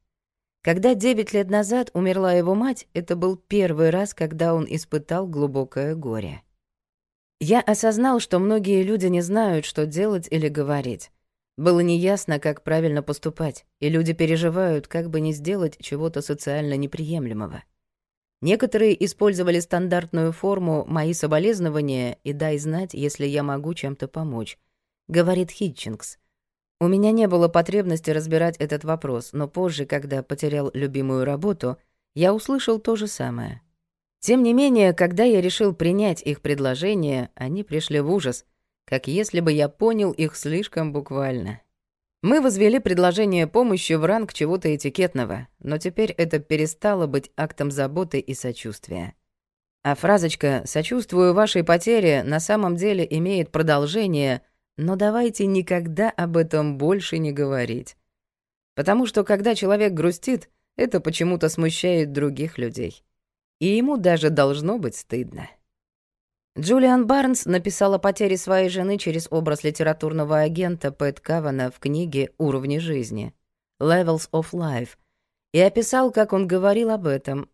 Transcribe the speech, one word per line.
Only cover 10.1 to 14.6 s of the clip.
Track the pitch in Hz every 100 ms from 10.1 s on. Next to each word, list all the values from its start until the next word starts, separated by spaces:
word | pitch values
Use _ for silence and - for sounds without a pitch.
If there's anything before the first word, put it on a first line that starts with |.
| 196 165
или | 160 151
говорить. | 147 143 147 131 107 - _ _ _ _ -
Было | 160 175
неясно, | 175 170 185 196 - 147
как | 151 147
правильно | - 160 165 147
поступать, | 147 147 160 151 160 - - _
и | 147
люди | 165 165
переживают, | 165 165 160 165 170